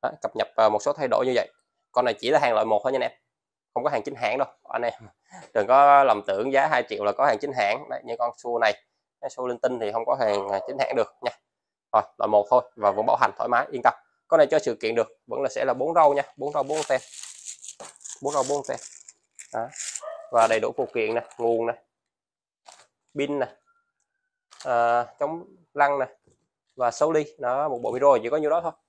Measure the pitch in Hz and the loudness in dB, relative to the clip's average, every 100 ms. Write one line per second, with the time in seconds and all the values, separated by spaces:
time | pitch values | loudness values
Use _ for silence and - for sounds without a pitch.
0 | 123 - 110 110 110 - 110 104 - 143 | -6 -6 -10 -4 -4 4 4 4 -2 -4
1 | 135 110 127 123 95 _ _ _ _ - | 0 0 2 0 -2 _ _ _ _ -2
2 | 123 110 117 147 139 110 110 107 131 135 | 0 -2 0 2 4 2 2 0 0 -2
3 | 120 - _ _ _ _ _ - 135 120 | -4 -8 _ _ _ _ _ -6 -2 -2
4 | 104 - 117 123 135 _ - 113 117 - | -6 -4 -4 -2 -4 _ -10 -4 -4 -6
5 | 107 _ _ 185 - 117 104 131 143 143 | -20 _ _ -20 -4 -2 4 6 8 8
6 | 135 104 98 98 123 135 147 139 120 101 | 6 2 0 -2 2 2 2 0 -2 -2
7 | 104 101 139 110 - 127 101 120 151 127 | -2 2 0 0 -4 -2 -2 -2 -6 -12
8 | 120 117 120 - 120 117 110 104 _ _ | -10 -6 -6 -6 -6 0 0 0 _ _
9 | _ _ 139 - 127 120 127 123 107 113 | _ _ -14 -8 -8 -4 -4 -2 -4 -4
10 | 113 135 113 101 98 98 95 143 131 131 | -2 -2 0 0 -2 -4 -6 -4 -2 -2
11 | 107 _ 123 - _ _ _ _ _ 110 | -4 _ -10 -10 _ _ _ _ _ -2
12 | - _ 110 104 104 123 - - 104 101 | -2 _ 0 2 4 0 0 -2 0 0
13 | 110 117 127 - 117 120 131 131 120 - | -2 0 0 -2 -2 -2 -2 0 0 0
14 | _ _ _ 165 143 156 139 113 110 117 | _ _ _ 2 4 2 -2 -4 -2 -2
15 | 110 _ _ 120 135 - 135 127 143 170 | -2 _ _ -6 -4 -2 -2 -2 0 4
16 | 156 143 - - 139 147 139 156 151 131 | 4 4 -4 -8 -6 -4 -4 -4 -2 -4
17 | - - - - - - - - - - | -4 -20 -20 -18 -18 -18 -20 -20 -20 -20
18 | - - 135 147 131 143 135 - - - | -20 -8 -4 -2 -2 -2 -4 -10 -10 -20
19 | - _ _ _ - 113 117 - - - | -20 _ _ _ -12 -10 -10 -10 -12 -12
20 | - - - 123 113 110 113 123 127 120 | -12 -16 -2 2 4 2 -2 -4 -4 -2
21 | 107 117 - - 117 117 113 120 _ _ | -2 -4 -6 -4 -2 0 -2 -6 _ _
22 | _ _ _ _ _ _ - - _ _ | _ _ _ _ _ _ -20 -20 _ _
23 | _ 143 139 143 127 - _ _ _ _ | _ -6 -4 -4 -6 -8 _ _ _ _
24 | _ _ _ _ _ - 135 120 120 120 | _ _ _ _ _ -14 -4 0 2 2
25 | 120 - 147 165 180 - _ 143 143 139 | -2 -4 -6 -6 -12 -20 _ 0 2 2
26 | 127 - _ _ _ _ _ - 123 - | -4 -8 _ _ _ _ _ -2 -2 2
27 | 151 160 147 - 123 131 151 123 117 120 | 2 2 -2 -6 -4 -2 -2 -2 -4 2
28 | 143 127 113 151 151 165 170 - | 4 4 2 -2 0 -2 -2 -10